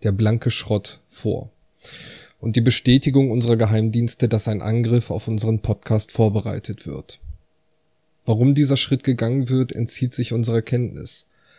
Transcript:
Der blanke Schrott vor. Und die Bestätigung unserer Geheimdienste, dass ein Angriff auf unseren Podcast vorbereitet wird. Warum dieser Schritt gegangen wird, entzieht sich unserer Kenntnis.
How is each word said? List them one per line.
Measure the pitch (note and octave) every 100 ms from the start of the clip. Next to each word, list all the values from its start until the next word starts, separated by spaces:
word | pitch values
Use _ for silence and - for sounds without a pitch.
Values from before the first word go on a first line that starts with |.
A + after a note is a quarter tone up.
Der | A2
blanke | G2 A2 A#2 B2
Schrott | - - G#2+ - - _
vor. | - A2 F2+ - - _ _ - - - - - _
Und | A2+ A2+
die |
Bestätigung | A2+ - - B2+ C#3+ C3+ C3+
unserer | A#2 A#2 A2+
Geheimdienste, | A2 A2 A2 A#2 A#2 - A#2+
dass | A2 -
ein | G#2
Angriff | G#2+ A2+ A2+ A#2+ -
auf | - -
unseren | A2 A2 A2
Podcast | - G#2 - G#2+ -
vorbereitet | - A2 G#2 G2+ G2 - - -
wird. | C#2+ - - - - _ _ _ _ _ _ _ _ -
Warum | A2 C3
dieser | C#3+ C#3+ C#3
Schritt | - C3
gegangen | - B2 A2+ C3+ B2
wird, | C3 B2
entzieht | - A2+ - B2+
sich | - A#2+
unserer | A#2 A2+ A2+
Kenntnis. | A2 A#2+ A#2+ - C2 - - _ _